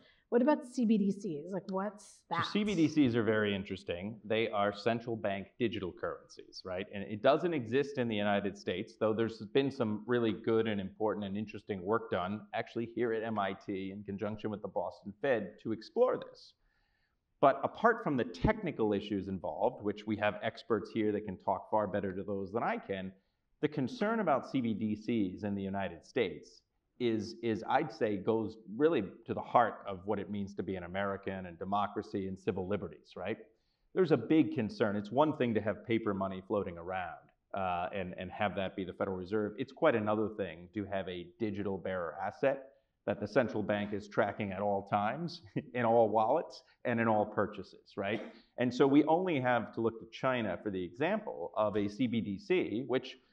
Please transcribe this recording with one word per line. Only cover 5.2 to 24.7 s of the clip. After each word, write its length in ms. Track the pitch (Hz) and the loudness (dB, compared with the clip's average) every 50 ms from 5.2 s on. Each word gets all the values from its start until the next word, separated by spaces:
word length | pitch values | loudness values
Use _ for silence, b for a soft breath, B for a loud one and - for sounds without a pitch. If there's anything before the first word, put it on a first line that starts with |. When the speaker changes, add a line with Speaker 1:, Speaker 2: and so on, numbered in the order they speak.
| - 101 98 98 95 - _ - | -2 -2 -2 -4 -6 -8 _ -2
Speaker 2:
digital 320 | 123 110 98 104 95 85 | -2 0 0 -2 -6 -6
currencies, 680 | - - - 85 73 - - - - - - - - - | -6 -6 -6 -6 -6 -8 -12 -18 -20 -20 -20 -18 -18 -14
right? 240 | - 92 90 92 101 - | -10 -6 -6 -6 -6 -6
And 100 | - 101 95 | -8 -8 -8
it 180 | - 107 104 | -6 -4 2
doesn't 320 | 104 135 147 160 175 175 165 | 4 4 4 4 2 0 -2
exist 420 | 143 117 107 117 139 143 143 - | -2 -2 0 0 0 0 0 -2
in 100 | 131 120 | -2 -2
the 100 | 117 110 | 0 0
United 420 | 104 104 104 101 101 98 98 - - | 0 2 2 2 2 0 -2 -4 -6
States, 380 | - 107 90 90 107 - - - | -4 -4 -4 -4 -6 -8 -4 0
though 140 | 113 110 107 | 0 2 2
there's 260 | 107 113 110 113 - 110 101 - | 2 0 -2 -2 -6 -6 -2 0
been 160 | 135 139 135 | 2 2 2
some 340 | - - 117 107 107 101 - | 0 -2 -2 -2 -2 -2 -2
really 260 | - 123 120 117 110 | 0 2 2 2 2
good 360 | 98 - - 120 113 110 110 110 | 0 0 0 2 4 4 4 2
and 100 | 104 98 | 0 -2
important 460 | 95 95 - - 107 107 92 104 104 | -4 -6 -4 -2 0 0 0 -2 -4
and 140 | 98 98 104 | -4 -4 -6
interesting 440 | 107 104 - 101 - - 107 92 | -6 -6 -10 -10 -8 -6 -6 -4
work 280 | 87 98 113 113 110 - | 0 0 0 0 0 0
done 320 | 110 92 87 95 104 - - - | -2 -2 0 -2 -4 -6 -8 -6
actually 380 | - 113 123 - - 117 117 113 - | -6 -6 -6 -4 -6 -6 -6 -4 -2
here 200 | 110 123 117 113 | -2 0 0 0
at 80 | 110 | 0
M 160 | 107 113 110 104 | -2 -2 -2 0
I 160 | 98 98 98 | 0 -2 -2
T 380 | - - - 101 95 98 95 | -4 -6 -6 -4 -4 -4 -6
in 120 | 95 104 101 | -8 -8 -8
conjunction 460 | 101 98 95 107 104 107 107 - 110 | -8 -6 -4 -4 -4 -4 -4 -6 -6
with 100 | 104 98 | -6 -6
the 80 | - 95 | -8 -6
Boston 460 | - 101 87 92 - - - 101 98 _ | -6 -4 -6 -6 -8 -10 -12 -14 -8 _
Fed 320 | - 139 123 107 101 90 - - | 0 2 2 2 0 -4 -10 -10
to 100 | - 113 | -6 -6
explore 460 | 110 107 - - - 226 247 254 - - | -6 -6 -8 -4 0 2 2 4 2 0
this. 340 | - - - - - - _ _ _ _ _ _ _ _ _ _ _ _ _ _ _ _ _ _ | -4 -8 -16 -20 -20 -20 _ _ _ _ _ _ _ _ _ _ _ _ _ _ _ _ _ _
But 200 | 147 135 131 - | 4 4 6 4
apart 400 | - - - - - 240 226 - | 0 -4 0 2 4 4 4 2
from 140 | - 165 143 | 0 0 0
the 80 | 120 113 | 0 0
technical 680 | 131 - - - 214 220 220 202 156 - - 113 104 | -2 -2 2 2 2 2 2 -2 -4 -2 0 2 2
issues 360 | 104 98 - - 104 98 92 98 | 2 0 0 -2 -2 -4 -2 -4
involved, 560 | 95 87 87 85 76 85 101 127 135 - 107 | -6 -6 -4 -6 -2 0 0 0 0 -2 -4
which 220 | 104 98 104 107 | -4 -4 -4 -4
we 100 | 110 110 | -4 -2
have 180 | 101 104 104 95 - | 0 0 0 0 0
experts 480 | - 113 - - - - 117 104 - - | -4 -6 -6 -6 -2 0 0 0 0 -2
here 220 | - 113 107 107 | -2 0 0 2
that 120 | 101 101 - | 0 -2 -2
can 120 | 95 92 - | -6 -10 -4
talk 320 | - 104 95 90 - - | -2 -2 -2 -2 -2 0
far 160 | 113 107 104 | 0 2 2
better 260 | 92 92 101 92 98 87 | 2 0 -2 -2 -2 -4
to 80 | 98 | -4
those 300 | 90 101 101 98 98 90 | -6 -4 -4 -4 -4 -4
than 100 | 98 120 | -4 -2
I 160 | 135 190 233 233 | -2 -2 -2 -4
can, 340 | - - 98 95 95 95 - _ _ _ _ _ _ _ _ _ | -6 -6 -6 -6 -6 -8 -12 _ _ _ _ _ _ _ _ _
the 80 | 151 147 | -4 -2
concern 520 | - 147 131 - - - 202 214 233 226 | -2 -2 -2 -2 -2 -2 0 0 0 2
about 300 | 202 160 139 120 - - | 2 2 2 2 0 0
C 100 | - 135 | -2 0
B 140 | 117 113 | 0 0